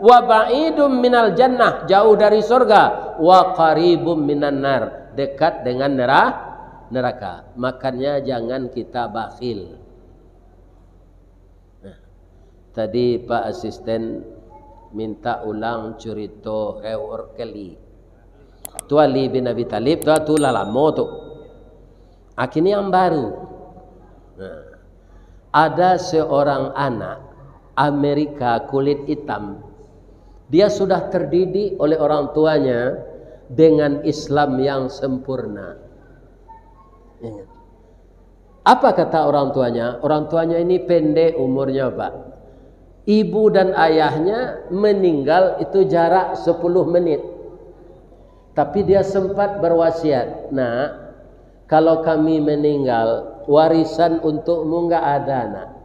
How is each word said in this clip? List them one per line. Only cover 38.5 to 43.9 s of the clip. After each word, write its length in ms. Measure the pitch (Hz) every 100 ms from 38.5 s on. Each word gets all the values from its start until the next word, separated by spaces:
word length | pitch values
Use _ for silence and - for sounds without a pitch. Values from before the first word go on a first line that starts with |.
| _
Apa 320 | - 247 170 139
kata 320 | 156 165 147
orang 240 | 147 135
tuanya? 480 | 135 123 117 117 123
Orang 320 | 147 151 151
tuanya 240 | 165 165 170
ini 240 | 175 185
pendek 560 | - 170 156 156 160 156
umurnya, 560 | 131 135 135 135 131
Pak. 200 | 117 98 - - - - - - - - -
Ibu 480 | - 214 196 190 220
dan 240 | 190 185 185
ayahnya 880 | 165